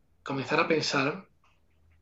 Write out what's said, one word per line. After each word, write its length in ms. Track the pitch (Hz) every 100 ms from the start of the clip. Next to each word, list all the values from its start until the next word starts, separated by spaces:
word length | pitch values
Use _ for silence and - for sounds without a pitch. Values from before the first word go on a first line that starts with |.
| _ _
comenzar 380 | - 135 123 151
a 80 | 165
pensar 600 | 156 - 143 135 185 - _ _ _ _ _ _ _